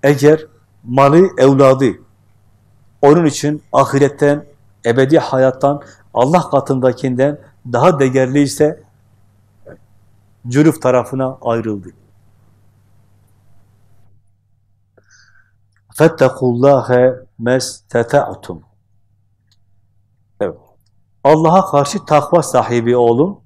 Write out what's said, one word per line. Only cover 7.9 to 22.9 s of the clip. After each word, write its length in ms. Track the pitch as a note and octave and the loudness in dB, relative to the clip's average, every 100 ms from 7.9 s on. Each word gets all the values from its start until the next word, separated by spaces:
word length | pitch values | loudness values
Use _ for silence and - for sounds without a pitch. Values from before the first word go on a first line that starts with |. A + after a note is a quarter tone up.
| F3 | 2
değerliyse 840 | C3+ C3 C3 C#3 C#3+ - D3+ D3+ _ _ _ _ _ _ _ _ - - _ _ _ _ _ _ B2 | 0 0 0 0 -2 0 -2 -2 _ _ _ _ _ _ _ _ -20 -20 _ _ _ _ _ _ -6
cüruf 340 | B2+ D#3 D#3 | 0 0 0
tarafına 560 | C3 B2+ A#2 C3 C3 C3+ | -2 -2 -2 -6 -8 -8
ayrıldı. 460 | A#2+ A#2 A2 G#2 F#2+ - _ _ _ _ _ _ _ _ _ _ _ _ _ _ _ - _ _ _ _ _ _ _ _ _ _ _ _ _ _ _ _ _ _ _ _ _ _ _ - | -6 -6 -6 -10 -12 -20 _ _ _ _ _ _ _ _ _ _ _ _ _ _ _ -20 _ _ _ _ _ _ _ _ _ _ _ _ _ _ _ _ _ _ _ _ _ _ _ -2
فَاتَّقُوا 400 | D#3+ E3 C3 C3 | -2 2 -2 0
اللّٰهَ 840 | B2+ A#2+ C3+ C#3 A#2+ B2 B2+ B2+ - _ | -4 0 2 2 0 0 0 -2 -16 _
مَا 160 | A2+ C3 | -4 -4
اسْتَطَعْتُمْ. 1040 | - - _ A#2+ A2+ C#3+ - F2+ - F2 _ _ _ _ _ _ _ _ _ _ _ _ _ _ _ _ _ _ | -4 -16 _ -4 0 -2 -2 -12 -16 -18 _ _ _ _ _ _ _ _ _ _ _ _ _ _ _ _ _ _
Evet. 160 | G2+ - _ _ _ _ _ _ | -10 -10 _ _ _ _ _ _
Allah'a 460 | C3+ D#3 E3 F#3 F3+ | 2 2 4 2 2
karşı 340 | C#3+ C#3+ G3+ | -2 -2 -6
takva 380 | - D3+ D3 F3 | 0 0 2 -2
sahibi 540 | D3+ B2+ A#2 A#2+ A#2 | 0 -2 -2 -2 0